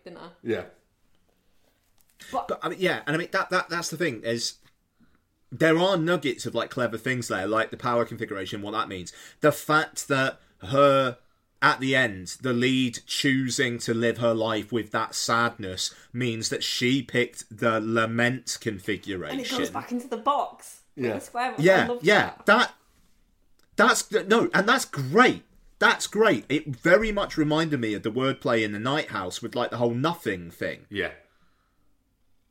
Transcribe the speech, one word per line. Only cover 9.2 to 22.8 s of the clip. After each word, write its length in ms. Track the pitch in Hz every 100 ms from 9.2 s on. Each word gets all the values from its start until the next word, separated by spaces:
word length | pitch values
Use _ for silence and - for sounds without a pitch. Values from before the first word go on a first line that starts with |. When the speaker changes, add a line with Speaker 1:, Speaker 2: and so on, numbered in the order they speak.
| - -
Speaker 3:
The 120 | 151
fact 560 | 143 - 151 151 - -
that 320 | 139 131 - _ _
her, 560 | 95 135 143 135 131 - _ _ _ _
at 160 | 143 123
the 140 | 131
end, 420 | 135 120 95 90 -
the 120 | 127
lead 460 | 120 127 131 127 117 -
choosing 720 | - 143 135 131 117 127 120
to 160 | -
live 240 | 113 117 113
her 160 | 120
life 380 | 113 113 110 101
with 180 | 117 107
that 240 | 117 110
sadness 800 | - - 117 117 - 92 92 - - -
means 360 | 120 123 113 110
that 160 | -
she 380 | - - 123 135
picked 540 | - 123 120 - - 104
the 240 | 117 110
lament 800 | 110 113 113 117 120 127 - -
configuration. 800 | 117 98 - 95 101 92 - 269
Speaker 1:
And 80 | 226
it 100 | 254
goes 140 | -
back 220 | - -
into 160 | 240 -
the 80 | 220
box. 640 | 277 285 185 - - - _ -
Speaker 2:
Yeah. 180 | 120
Speaker 1:
The 60 | 101
square 300 | - 233 254
box. 100 | 214
Speaker 3:
Yeah, 220 | 165 185
Speaker 1:
I 20 | 233
loved 180 | 240
Speaker 3:
yeah, 280 | 160 208 113 -
Speaker 1:
that. 20 | -
Speaker 3:
that, 260 | 220 - -